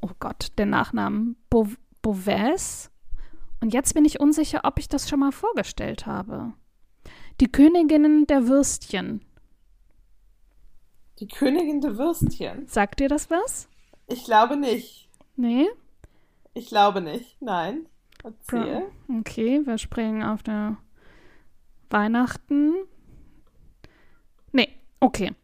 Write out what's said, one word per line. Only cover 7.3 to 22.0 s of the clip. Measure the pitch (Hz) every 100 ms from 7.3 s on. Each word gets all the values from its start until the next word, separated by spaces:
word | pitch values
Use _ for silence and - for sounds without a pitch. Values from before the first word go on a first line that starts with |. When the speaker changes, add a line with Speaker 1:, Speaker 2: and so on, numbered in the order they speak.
| -
Speaker 1:
Die | 254
Königinnen | - 294 349 311 302 302 302 294
der | 277 240
Würstchen. | 269 269 - - 190 185 214 - _ _ _ _ _ _ _ _ - _ _ _ _ - - _ _ - -
Speaker 2:
Die | 202
Königin | - 277 294 330 294
der | 277 208
Würstchen? | 294 330 - - 160 156 294
Speaker 1:
Sagt | - 302 -
dir | 277
das | 294 -
was? | 330 466 - - _ _ _ _
Speaker 2:
Ich | 247 -
glaube | 220 233 285
nicht. | 277 220 - - _ _ _ -
Speaker 1:
Nee? | 240 240 330 480 - _ - _ _ _ _
Speaker 2:
Ich | - -
glaube | 220 202 196
nicht, | 170 165 247 _
nein. | 254 185 165 269 320 _ _ _
Erzähl. | 240 220 - 240 226 - 381 - -
Speaker 1:
Pro-, | 233
okay, | 214 - 226 277 285
wir | 226
springen | - - 220 220
auf | 214 214
der | - 214 208 214 - _ - - - - - - _ - _
Weihnachten. | 208